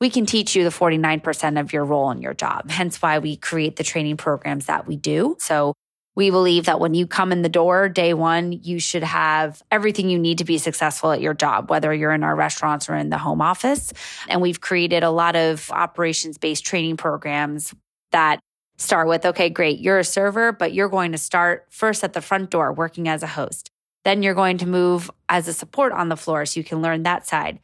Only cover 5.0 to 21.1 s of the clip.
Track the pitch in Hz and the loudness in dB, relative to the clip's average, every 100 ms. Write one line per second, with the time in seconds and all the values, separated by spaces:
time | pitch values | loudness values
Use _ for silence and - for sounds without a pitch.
5 | 151 151 247 349 - 151 143 147 _ _ | -2 0 0 -2 -2 0 0 -2 _ _
6 | _ - 196 185 180 170 170 156 165 170 | _ 0 2 4 4 4 2 2 2 0
7 | 175 - 185 180 165 170 170 180 196 180 | 0 0 0 2 2 2 4 4 2 2
8 | 175 165 165 170 175 175 170 170 - 175 | 2 2 2 2 0 -6 -6 -4 -4 -2
9 | 160 160 160 156 156 151 _ 214 214 208 | -2 0 2 2 0 -4 _ 0 2 0
10 | 185 180 165 165 170 160 160 - 156 - | 0 2 2 0 0 0 0 -2 -2 0
11 | 160 151 156 151 147 107 131 156 151 156 | 0 0 0 0 0 0 0 0 0 0
12 | 151 156 156 156 151 - 156 147 - 156 | 0 2 0 0 0 0 -2 -2 -4 -4
13 | 147 151 151 156 156 180 247 285 - - | -2 -4 -2 0 0 0 0 -2 -4 -12
14 | - - - 180 180 170 - 180 175 170 | -14 -14 -4 0 0 -2 -2 0 2 2
15 | 165 165 170 165 160 156 - 147 170 - | 2 2 2 2 2 0 -4 -2 -2 0
16 | 165 160 160 147 156 147 - 185 165 160 | -2 -2 -6 -4 -4 -4 -2 -2 -2 -2
17 | 165 151 151 147 147 151 147 - _ _ | -4 -4 -4 -2 -2 -4 -10 -12 _ _
18 | _ 170 156 151 _ _ _ - - 185 | _ 2 4 2 _ _ _ -10 0 2
19 | 165 165 180 175 170 170 160 147 185 190 | 4 2 2 2 2 2 0 0 2 2
20 | 175 - 202 208 233 208 170 185 196 190 | 2 0 0 2 0 0 -2 0 0 0
21 | 175 | 0